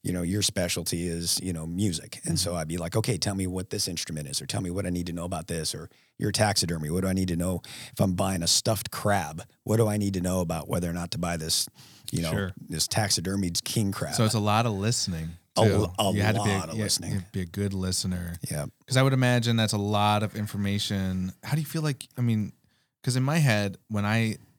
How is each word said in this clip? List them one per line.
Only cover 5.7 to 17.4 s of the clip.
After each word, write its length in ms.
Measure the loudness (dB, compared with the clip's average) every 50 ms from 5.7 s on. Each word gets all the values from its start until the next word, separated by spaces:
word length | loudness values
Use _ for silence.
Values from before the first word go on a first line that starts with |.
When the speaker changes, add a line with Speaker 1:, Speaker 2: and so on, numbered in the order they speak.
| -6
Speaker 1:
or 160 | -8 -12 -16 _ _ _ _ _
your 140 | -2 -2 -2
taxidermy. 580 | 2 2 2 2 2 0 0 0 -2 -2 -2 -2
What 120 | 0 0
do 60 | 0
I 60 | 2 2
need 140 | 2 2 0
to 60 | 0
know 260 | 0 0 0 -2 -4 -6 -10 -16 -16 -16 -12 0
if 60 | 0
I'm 120 | 2 2 2
buying 280 | 2 0 0 0 0 0
a 40 |
stuffed 420 | 2 2 2 2 0 0 0 -2 -8
crab? 520 | -8 -2 2 2 2 2 0 -2 -6 -10 -12 _ _ _ _
What 140 | 2 4
do 100 | 4 4
I 100 | 4 4
need 160 | 2 2 2 2
to 60 | 0
know 200 | 0 2 2 0
about 260 | 0 0 -2 -4 -4
whether 220 | -2 -2 -2 0 -2
or 40 | -2
not 180 | -4 -4 -4
to 60 | -4 -4
buy 180 | -2 -2 -2
this, 300 | -2 -2 -2 0 0 -2 -4 _ -20 -20 -20 -20 -18 -10 -6
you 100 | -4 -2 0
know, 80 | 0
Speaker 3:
Sure. 200 | 0 0 0 -2 -6 -12 -10
Speaker 1:
this 200 | -8 -2 -2 -2
taxidermied 760 | 0 2 0 2 2 0 0 0 -2 0 0 0 0 -2 -4 -4
king 280 | -2 0 0 0 0
crab?" 240 | 0 -2 -4 -2 2
Speaker 2:
So 100 | 2 2
it's 80 | 4 4
a 60 | 2
lot 260 | 2 4 4 4 2
of 80 | 2 0
listening, 560 | 0 0 0 0 0 -2 -2 -2 -4 -4 -6 -8 -12 _ _ _
Speaker 1:
A 80 | 4 6
Speaker 2:
too. 80 | 6 6
Speaker 1:
l-, 220 | 4 2 2 0 2
a 120 | 2 4 4
Speaker 2:
You 80 | 4
had 140 | 4 4 2
to 80 | 4 2
be 60 | 2
Speaker 1:
lot 200 | 2 2 -2 -4
of 60 | -4
Speaker 2:
you 60 | -2
had 40 | 0
Speaker 1:
listening. 260 | 0 0 -2 0 -2 -4 -4
Speaker 2:
to 60 | -4 -4
be 100 | -4 -4